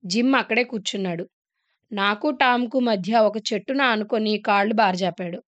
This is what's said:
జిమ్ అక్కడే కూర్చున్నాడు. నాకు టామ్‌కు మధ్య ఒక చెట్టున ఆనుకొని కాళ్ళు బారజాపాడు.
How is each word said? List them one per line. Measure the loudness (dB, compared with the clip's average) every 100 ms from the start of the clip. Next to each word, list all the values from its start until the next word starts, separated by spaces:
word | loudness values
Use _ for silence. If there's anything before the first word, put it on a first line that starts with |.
| -4
జిమ్ | 0 2 2
అక్కడే | 2 -2
కూర్చున్నాడు. | -2 -4 -8 -6 -4 -6 -8 _ _ _ _ _ _
నాకు | -2 0 0 -2
టామ్‌కు | 2 2 2 0 0
మధ్య | 0 0 2 4
ఒక | 4 2 -6
చెట్టున | -6 -4 0
ఆనుకొని | 2 0 0 -2 0 -2
కాళ్ళు | 0 2 2
బారజాపాడు. | 2 2 2 -2 -4 -8 -10